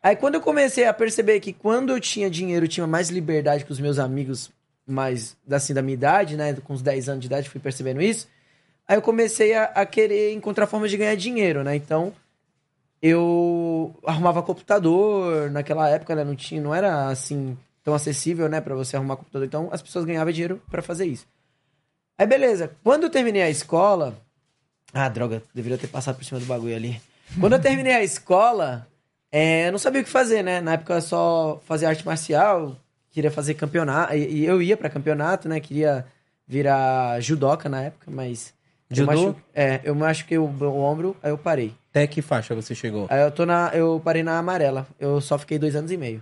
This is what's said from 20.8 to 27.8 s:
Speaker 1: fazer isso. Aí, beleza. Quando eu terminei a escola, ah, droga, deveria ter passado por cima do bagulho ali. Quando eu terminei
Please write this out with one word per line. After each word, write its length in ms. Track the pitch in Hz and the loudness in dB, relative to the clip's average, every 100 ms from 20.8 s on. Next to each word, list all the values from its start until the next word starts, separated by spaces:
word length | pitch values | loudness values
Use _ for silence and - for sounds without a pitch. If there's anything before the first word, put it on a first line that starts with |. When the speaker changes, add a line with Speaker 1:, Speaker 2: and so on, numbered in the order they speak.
Speaker 1:
fazer 240 | - 170 185 | -8 -6 -4
isso. 200 | 120 - _ _ _ _ _ _ _ _ _ | -6 -12 _ _ _ _ _ _ _ _ _
Aí, 80 | 208 | 4
beleza. 440 | 269 269 202 160 - | 6 4 2 -2 -2
Quando 200 | 214 285 | 4 4
eu 60 | 330 | 4
terminei 320 | 294 247 202 | 2 2 2
a 80 | 175 | 2
escola, 680 | 147 - 165 196 196 143 107 _ _ _ _ _ _ _ | 0 0 4 4 4 0 -6 _ _ _ _ _ _ _
ah, 140 | 135 135 | -2 -2
droga, 320 | 113 120 110 - | -2 -4 -4 -10
deveria 220 | 123 117 127 | -10 -6 -6
ter 120 | - | -6
passado 280 | 139 131 127 | -8 -6 -8
por 80 | |
cima 160 | - 131 | -8 -10
do 60 | 123 | -6
bagulho 280 | 123 117 | -6 -4
ali. 260 | 113 117 117 _ _ _ 175 | -6 -6 -8 _ _ _ 0
Quando 140 | 190 | 4
eu 60 | 262 | 4
terminei 320 | 269 269 | 4 2